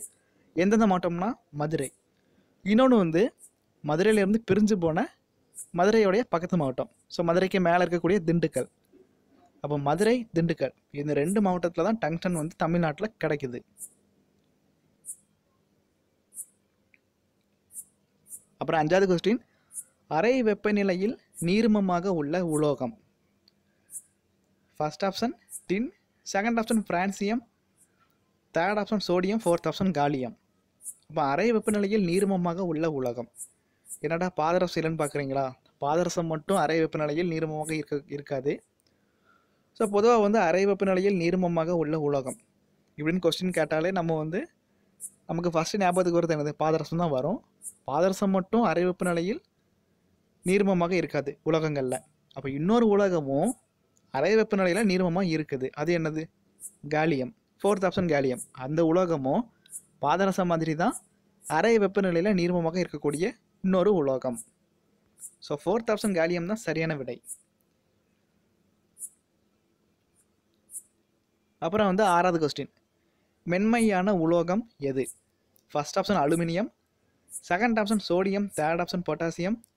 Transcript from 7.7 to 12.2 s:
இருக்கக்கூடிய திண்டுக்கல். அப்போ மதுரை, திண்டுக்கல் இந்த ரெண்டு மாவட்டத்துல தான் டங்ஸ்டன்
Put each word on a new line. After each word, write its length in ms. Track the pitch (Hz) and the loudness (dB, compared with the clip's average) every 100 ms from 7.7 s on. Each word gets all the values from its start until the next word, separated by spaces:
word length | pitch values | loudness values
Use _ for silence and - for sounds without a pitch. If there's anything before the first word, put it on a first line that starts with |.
| 175 175 | 4 2
இருக்கக்கூடிய 340 | 170 165 202 165 | 0 0 0 2
திண்டுக்கல். 440 | 170 156 - - _ _ _ _ _ _ _ _ _ | 0 0 -2 -6 _ _ _ _ _ _ _ _ _
அப்போ 120 | 147 147 | -6 -2
மதுரை, 360 | 139 160 214 254 226 | 0 2 2 0 0
திண்டுக்கல் 400 | 165 165 165 131 - _ | -2 0 0 -4 -6 _
இந்த 220 | 143 147 | -6 -2
ரெண்டு 260 | 143 151 202 | 0 0 2
மாவட்டத்துல 440 | 202 180 170 170 180 | 2 0 -2 0 0
தான் 120 | 226 | 0
டங்ஸ்டன் 380 | 151 165 | -2 -2